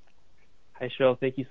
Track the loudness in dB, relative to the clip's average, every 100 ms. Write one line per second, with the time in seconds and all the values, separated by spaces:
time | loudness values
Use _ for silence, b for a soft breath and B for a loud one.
0 | -20 -20 -18 -20 -18 -20 -18 -8 -8 4
1 | 4 6 2 -2 -4